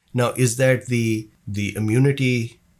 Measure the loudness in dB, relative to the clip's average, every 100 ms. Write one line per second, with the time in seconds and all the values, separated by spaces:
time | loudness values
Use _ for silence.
0 | _ -2 -2 0 0 2 2 0 0 -2
1 | 0 -2 -6 _ -10 -6 -4 -2 0 4
2 | 2 2 0 0 -4 -10 _